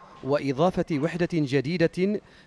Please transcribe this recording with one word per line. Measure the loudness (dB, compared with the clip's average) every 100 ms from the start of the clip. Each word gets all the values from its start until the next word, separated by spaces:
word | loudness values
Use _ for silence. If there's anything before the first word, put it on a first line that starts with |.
| -20 -10
وإضافة | -2 0 0 2 2 0 -2
وحدة | -2 -2 -2 -2
جديدة | 0 0 0 0 0 0 2 -2 -2 -8 -20